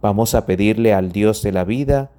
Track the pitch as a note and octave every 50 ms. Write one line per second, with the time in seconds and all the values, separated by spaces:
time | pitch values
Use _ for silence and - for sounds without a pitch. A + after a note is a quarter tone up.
0 | - G#2 G2+ G2+ A#2 A2+ - A#2 G#2 - F#2+ F2+ G2+ G#2+ A2 A2 A2+ A2+ G#2 F#2+
1 | F#2 F#2 E2+ G2+ G#2 G#2+ A2 G#2+ - G#2 F#2+ F#2 F2+ F2+ A2+ C3 C#3+ C3+ C#3+ C#3
2 | C3+ C3+ _